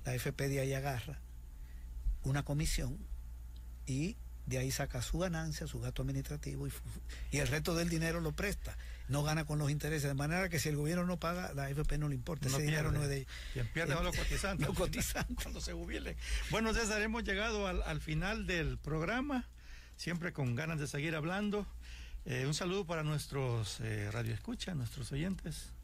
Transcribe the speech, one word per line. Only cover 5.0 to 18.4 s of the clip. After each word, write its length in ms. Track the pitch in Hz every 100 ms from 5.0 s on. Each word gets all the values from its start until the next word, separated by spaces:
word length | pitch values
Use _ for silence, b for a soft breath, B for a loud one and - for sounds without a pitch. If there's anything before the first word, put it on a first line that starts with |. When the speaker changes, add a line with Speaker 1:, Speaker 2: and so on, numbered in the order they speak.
Speaker 1:
su 180 | 113 160
ganancia, 480 | 185 160 160 151 156
su 140 | 123
gasto 220 | 123 -
administrativo 640 | 135 139 135 147 139 139 139
y 40 |
fu-, 120 | - 120 - - B B
y 80 | 143
el 100 | 135
resto 260 | 151 156
del 140 | 165 170
dinero 320 | 165 165 170
lo 120 | 156
presta. 440 | 151 196 180 - - B B -
No 140 | 139
gana 220 | 147 156
con 140 | 151 151
los 120 | 143
intereses, 360 | 147 147 156 139
de 60 |
manera 340 | 139 147 175 190
que 80 | 165
si 100 | 156
el 80 | 143
gobierno 280 | 147 180 180
no 120 | 180
paga, 340 | 165 175 180
la 160 | 139 139
F 120 | 139
P 120 | 147 147
no 100 | 147
le 60 |
importa, 340 | 131 123 151 131
Speaker 2:
No 80 | 139
Speaker 1:
ese 40 | 151
dinero 240 | 156 156
Speaker 2:
pierde. 80 | 151
Speaker 1:
no 60 |
es 40 | 143
de 160 | 139 131 B B
Speaker 2:
Quien 180 | 127 117
pierde 220 | - 165
son 100 | 165
los 120 | 180 -
Speaker 1:
<laughs> 20 |
Speaker 2:
cotizantes. 480 | - 147 196 196 -
Speaker 1:
los 100 | 180
cotizantes. 600 | 165 - - - - 247
Speaker 2:
Cuando 180 | - 175
se 120 | -
jubilen. 420 | - 170 233 - - B B B
Bueno, 240 | 196 226
César, 260 | 214 226 214
hemos 240 | 220 226
llegado 420 | 196 190 226 214 196
al, 160 | 175
al 180 | 151 151
final 460 | - 156 185 226